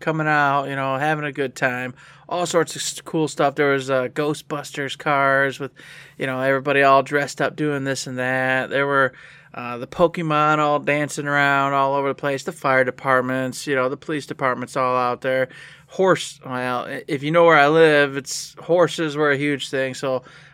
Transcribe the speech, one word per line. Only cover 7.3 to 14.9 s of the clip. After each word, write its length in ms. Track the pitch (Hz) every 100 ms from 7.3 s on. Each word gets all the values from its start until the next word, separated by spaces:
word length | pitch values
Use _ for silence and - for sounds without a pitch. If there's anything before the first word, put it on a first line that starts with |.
| -
up 140 | 143 -
doing 280 | 151 143
this 240 | 135 131 -
and 100 | 127
that. 500 | 127 131 131 131 127
There 180 | 131 139
were, 260 | 143 131 - - - -
uh, 260 | - 120 123
the 80 | 127
Pokemon 720 | - 170 170 160 151 151 151
all 200 | 151 147
dancing 480 | 139 147 143 - 143
around 460 | 143 139 139 139
all 220 | 139 135 139
over 140 | 139
the 60 | 131
place. 280 | 147 139
The 80 | -
fire 320 | 135 143 131
departments, 840 | 127 - 139 127 123 131 131 120 -
you 100 | 135
know, 140 | 127
the 80 | 139
police 300 | - 156 -
departments 500 | - 135 123 123 -
all 180 | 127